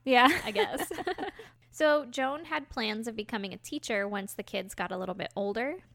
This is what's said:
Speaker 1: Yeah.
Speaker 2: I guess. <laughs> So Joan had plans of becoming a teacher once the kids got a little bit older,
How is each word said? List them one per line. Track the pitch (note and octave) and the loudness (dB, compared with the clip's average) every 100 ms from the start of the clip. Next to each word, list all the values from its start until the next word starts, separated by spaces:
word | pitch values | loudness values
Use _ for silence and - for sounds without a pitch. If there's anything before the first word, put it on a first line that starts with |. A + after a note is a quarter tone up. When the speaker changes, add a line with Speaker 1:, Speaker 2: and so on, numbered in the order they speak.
| C4+ | 4
Speaker 1:
Yeah. | B3 B3+ F4+ - | 8 8 6 0
Speaker 2:
I | |
guess. | G#3 G#4+ - F4+ E4 D4+ F4 F4 | 0 2 0 -4 -4 -4 -4 -6
<laughs> | - A4+ _ _ | -10 -18 _ _
So | - D4+ D4+ B3 | 2 6 4 2
Joan | A#3+ C4 D4 E4 | -2 -2 -2 -4
had | D#4 C#4 | -4 -4
plans | - G#3+ G#3+ A#3 | -4 -2 -2 -4
of | A3 | -6
becoming | G#3 A3 G3 | -4 -4 -6
a | G3 | -10
teacher | - D4+ - G#3 G3+ | -8 -6 -2 -2 0
once | G3+ G3 | -4 -6
the | - | -10
kids | G3 G3+ F#3+ | -8 -6 -6
got | - F3 | -6 -6
a | F#3 | -4
little | F#3 F#3 | -6 -6
bit | - - | -6 -4
older, | G3+ G#3 C4 F4+ - | -4 -2 -4 -6 -12